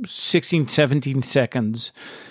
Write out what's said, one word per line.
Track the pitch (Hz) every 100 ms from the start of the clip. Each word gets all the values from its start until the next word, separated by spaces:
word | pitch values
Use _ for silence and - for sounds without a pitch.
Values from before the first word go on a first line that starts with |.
| 214
sixteen, | - - 170 - 170 135
seventeen | - 143 143 139 135
seconds. | - 139 120 127 110 113 - - - - -